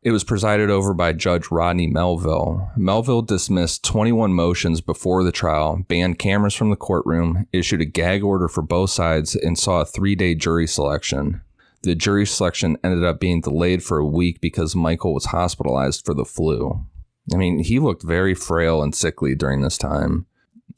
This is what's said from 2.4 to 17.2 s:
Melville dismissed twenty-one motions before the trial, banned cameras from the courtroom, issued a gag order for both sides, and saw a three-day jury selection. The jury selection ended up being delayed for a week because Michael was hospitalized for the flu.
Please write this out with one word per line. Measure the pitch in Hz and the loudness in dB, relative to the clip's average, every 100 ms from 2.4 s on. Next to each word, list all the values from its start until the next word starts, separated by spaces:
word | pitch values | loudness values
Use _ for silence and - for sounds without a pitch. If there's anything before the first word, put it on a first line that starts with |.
| - 87 95 - | 0 -2 -2 -2
Melville | 92 107 120 120 | 0 0 2 0
dismissed | 113 98 - 95 85 - | 2 -2 0 0 0 -2
twenty-one | - 113 113 113 107 | -2 0 2 2 2
motions | 90 85 87 87 80 | 2 2 0 0 -2
before | - 80 92 92 | -2 -4 0 2
the | 90 | 2
trial, | - 85 78 78 85 90 | 0 0 2 0 -2 0
banned | 87 90 82 | 0 2 0
cameras | 101 101 104 | 0 2 0
from | - 107 | 0 0
the | 101 | 0
courtroom, | - 92 - 82 85 85 101 | 0 -2 0 2 2 0 -2
issued | 95 87 92 | -2 0 -2
a | 78 | -2
gag | 80 85 98 | 0 0 0
order | 101 98 87 | 0 0 0
for | - | -2
both | 78 85 95 | -2 0 0
sides, | - 85 80 76 - | 0 0 0 0 -2
and | 82 82 | -2 -2
saw | - 87 | 0 0
a | 76 | 0
three-day | - 98 98 92 82 | -2 -2 2 0 0
jury | 82 85 80 | 0 0 0
selection. | - 71 76 - 69 71 - - _ _ _ | 0 -2 -2 -2 -4 -4 -6 -10 _ _ _
The | 92 85 | -4 -2
jury | 101 101 101 | 2 2 0
selection | - 92 - 87 78 90 | 0 -2 0 -2 0 0
ended | 90 | 0
up | 87 80 | 0 0
being | 92 87 | 0 0
delayed | 80 76 87 90 | 0 0 2 0
for | - 80 | 0 0
a | 76 | 0
week | 80 87 82 | 2 0 0
because | 85 - 80 90 | -4 -2 -2 0
Michael | 82 82 92 | 0 0 -2
was | 69 - | -2 -2
hospitalized | 85 90 - - 65 67 - - | -2 -2 -2 -2 0 0 -2 -4
for | |
the | 71 - | -4 -4
flu. | - 78 65 71 - - - - _ | -2 -2 0 -2 -6 -8 -16 -20 _